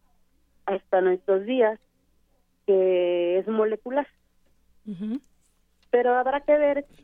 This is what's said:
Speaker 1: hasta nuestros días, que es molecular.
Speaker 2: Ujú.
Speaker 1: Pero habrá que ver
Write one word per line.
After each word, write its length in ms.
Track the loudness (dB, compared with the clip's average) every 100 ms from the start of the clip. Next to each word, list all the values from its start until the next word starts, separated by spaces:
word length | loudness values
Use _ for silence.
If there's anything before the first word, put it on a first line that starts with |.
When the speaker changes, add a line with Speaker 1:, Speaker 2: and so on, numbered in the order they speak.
| _ _ _ _ _ _ -8
Speaker 1:
hasta 360 | -8 -2 0
nuestros 440 | 2 0 0 -2 0
días, 340 | 0 0 -2 _ _ _ _ _ _ _ _ 0
que 720 | 2 2 0 0 0 0 -2
es 80 | -2
molecular. 600 | -2 -2 -4 -6 -6 -6 _ _ _ _ _ _ _ -16
Speaker 2:
Ujú. 340 | -12 -8 -10 -12 _ _ _ _ _ _
Speaker 1:
Pero 240 | 0 2
habrá 280 | 0 -2 -2
que 160 | 0 2
ver 280 | 2 -2 -6 _